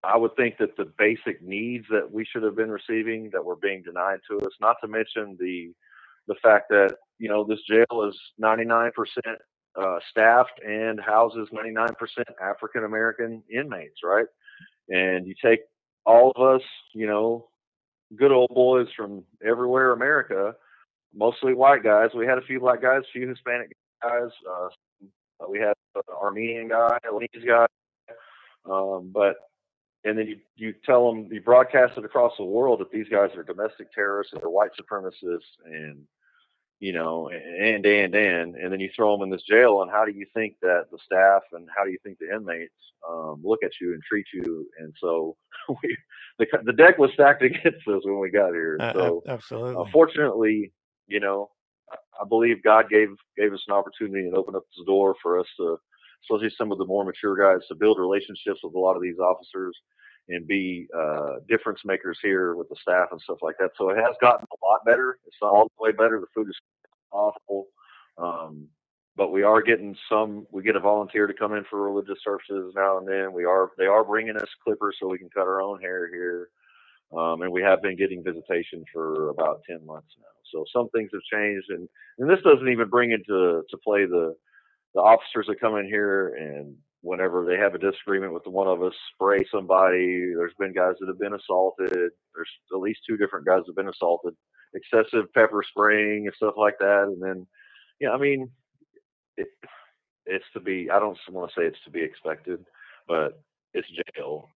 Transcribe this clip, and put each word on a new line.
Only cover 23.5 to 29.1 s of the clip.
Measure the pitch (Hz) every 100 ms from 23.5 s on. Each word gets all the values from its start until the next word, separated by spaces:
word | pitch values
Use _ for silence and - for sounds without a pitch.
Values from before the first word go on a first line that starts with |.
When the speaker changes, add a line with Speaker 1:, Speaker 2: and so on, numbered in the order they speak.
| 120 117 - _ _
Speaker 1:
guys. | 120 120 120 - 92
Uh, | 90 90 _ _ _ 98 _ _ _ 90
we | 101
had | 107 104 _
an | - - 90
Armenian | 101 101 117 117 113
guy, | 113 117 117 117
a |
Lebanese | 107 117 120 120
guy. | 117 117 _ _ _ _ - - _ _ _ -
Um, | 95 95 95 92